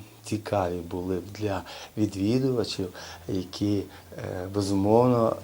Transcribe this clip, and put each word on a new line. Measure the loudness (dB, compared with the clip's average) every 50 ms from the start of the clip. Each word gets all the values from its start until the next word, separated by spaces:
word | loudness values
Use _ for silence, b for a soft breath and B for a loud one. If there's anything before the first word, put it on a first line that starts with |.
| -16 -16 -20 -18 -6
цікаві | -4 -4 -4 -2 0 2 2 2 2 0
були | -2 -4 -6 -6 -4 -2 -2 -2
б | -2 -4 -6 -6 -4
для | -2 -2 -2 -4 -6 B B B B B -2
відвідувачів, | 0 0 0 0 2 2 4 4 4 4 2 2 2 0 0 -2 -4 -4 -4 B B B B B B -6
які, | -4 -4 -4 -4 -4 -4 -2 0 2 2 2 0 B B B B -16 -12
е, | -8 -8 -6 -6 -6 -6 -4 -2
безумовно, | 0 0 2 2 2 4 6 6 6 6 6 6 4 4 2 0 0